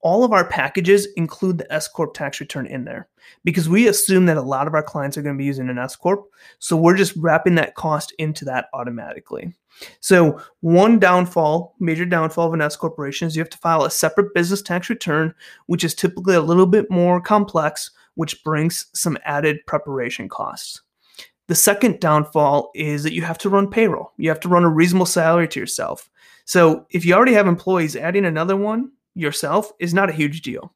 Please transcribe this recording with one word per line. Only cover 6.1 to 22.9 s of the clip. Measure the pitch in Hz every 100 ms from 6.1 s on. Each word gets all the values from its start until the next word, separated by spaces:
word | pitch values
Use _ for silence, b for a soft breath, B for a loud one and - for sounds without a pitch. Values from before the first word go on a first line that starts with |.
| 202 202 b b b
So | -
we're | 165 165 190
just | 185 170
wrapping | 165 160 185 170
that | 151
cost | - 165 151 - -
into | 156 151 139
that | 127 -
automatically. | 135 123 120 107 - _ - - 175 _ B B B
So | - 185 165 151 B _
one | 170 170 208 233
downfall, | 185 180 180 175 156 156 175 _
major | 170 160 180
downfall | 175 160 160 170
of |
an | 165
S | 147 147
corporation | 160 160 139 139 170
is | 156
you |
have | 160
to | -
file | 170 160
a | 143
separate | - 160 156 202
business | 180 175 196
tax | 196 175 175
return, | 233 - 151 160 - B B _
which | 170
is | 170
typically | - 185 180 185
a | 180
little | 156 175 185
bit | 208 202
more | 180 175 180
complex, | 175 214 202 165 156 156 - b b
which | - 160 -
brings | - 156 160 - -
some | - - 151 -
added | 147 156 151 -
preparation | 147 147 135 120 - 104
costs. | - 143 - - - _ _ B B B B _
The |
second | 160 - 202 247 175
downfall | 165 151 151 160 147 143 139
is | - 151